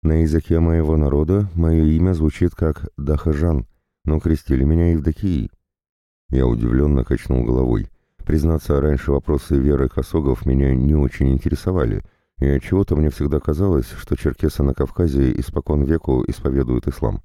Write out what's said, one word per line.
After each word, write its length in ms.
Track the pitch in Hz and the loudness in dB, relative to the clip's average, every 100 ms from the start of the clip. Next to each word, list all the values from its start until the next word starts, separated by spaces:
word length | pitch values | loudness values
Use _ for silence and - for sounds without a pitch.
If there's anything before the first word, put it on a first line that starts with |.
На 200 | 78 80 | 2 2
языке 360 | 80 82 - 82 | 2 0 0 0
моего 380 | 82 82 78 78 | 2 2 2 2
народа 520 | 73 71 76 98 104 | 2 2 2 2 0
моё 300 | 85 82 82 | 0 2 4
имя 280 | 78 80 90 | 4 2 2
звучит 440 | 87 78 - 87 - | 2 0 0 -2 0
как 320 | 82 73 - - | -2 -2 -8 -10
Дахажан, 720 | 71 73 85 73 85 76 - _ _ _ | -2 -2 0 0 0 0 -4 _ _ _
но 140 | - 78 | -2 -2
крестили 460 | - 78 - 67 | 0 -2 0 0
меня 260 | 69 80 85 | 2 2 2
Евдокией». 640 | 82 71 80 101 78 52 _ _ _ _ _ _ _ _ | 0 -2 -4 -2 -2 -4 _ _ _ _ _ _ _ _
Я 180 | 67 64 | 0 2
удивлённо 560 | 58 58 62 73 71 | 0 0 2 2 2
качнул 400 | 62 65 - 64 | 0 -4 0 -2
головой. 440 | 58 62 64 57 50 _ _ _ - | 0 0 0 0 -4 _ _ _ -2
Признаться, 540 | 76 78 80 - 71 | 0 2 -2 0 0
раньше 320 | 71 71 - | 2 0 0
вопросы 440 | 69 - 73 - 71 | -2 0 -4 0 0
Веры 320 | 67 71 67 | 2 2 0
Косогов 560 | - - 85 69 62 | -2 -4 -2 0 -2
меня 300 | - 65 69 | 0 2 2
не 200 | 65 67 76 | 2 2 2
очень 360 | 67 - 67 | 0 0 0
интересовали, 680 | 65 85 - - 92 62 50 - _ _ - | 0 -2 -4 -2 -2 -2 -4 -8 _ _ -4
и 80 | 69 | 0
отчего-то 500 | 69 - 92 101 73 | 0 0 0 2 2
мне 140 | 76 | 0
всегда 280 | - 73 71 | 0 -2 -2
казалось, 500 | - 76 98 80 60 | -2 -2 0 0 -2
что 260 | - - - | -10 -8 -4
черкесы 480 | - 65 78 - | -2 -2 -4 0
на 100 | 71 | -2
Кавказе 580 | 64 67 - 85 69 65 - | 0 -4 0 0 2 2 0
испокон 460 | - - - 73 | -4 -6 -2 0
веку 400 | 69 80 - 64 - | 2 0 0 -2 -2
исповедуют 640 | - 69 67 62 62 - | -4 -2 -2 0 -2 -4
ислам. 340 | - 57 50 | -4 -4 -4